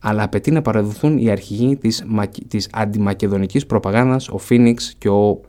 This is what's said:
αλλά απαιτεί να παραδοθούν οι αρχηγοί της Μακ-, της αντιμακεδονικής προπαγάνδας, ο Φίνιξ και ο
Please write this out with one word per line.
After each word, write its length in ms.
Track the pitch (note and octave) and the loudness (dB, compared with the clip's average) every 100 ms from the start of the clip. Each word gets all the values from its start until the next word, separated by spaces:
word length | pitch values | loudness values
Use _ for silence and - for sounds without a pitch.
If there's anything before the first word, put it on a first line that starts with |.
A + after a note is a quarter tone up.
| A2+ | -2
αλλά 160 | G#2+ | -2
απαιτεί 280 | G#2 G#2 A#2 | 0 -2 0
να 120 | D#3+ | 0
παραδοθούν 560 | D3 A2 G#2 G#2 D3+ D3+ | 2 0 0 0 0 2
οι 120 | A2+ | 2
αρχηγοί 460 | G2+ - G2+ B2 C#3 | 0 -4 -2 0 0
της 280 | A2+ A2+ - | -2 -2 -2
Μακ-, 420 | A2 G2+ - - | -2 -2 -8 -6
της 200 | G#2+ F#2+ | -6 -6
αντιμακεδονικής 920 | - G#2 G#2+ G2+ G2 G#2 G2 G2 C3+ C#3 | -4 -2 0 -2 0 0 0 0 -2 0
προπαγάνδας, 640 | G#2+ G2 G#2 B2+ C3 B2+ | -2 0 0 2 0 -2
ο 100 | A#2 | -10
Φίνιξ 560 | - A#2+ A#2+ A#2 - - | 0 4 4 2 -4 -4
και 100 | - | 0
ο 320 | G2+ G#2 G2 | 2 2 0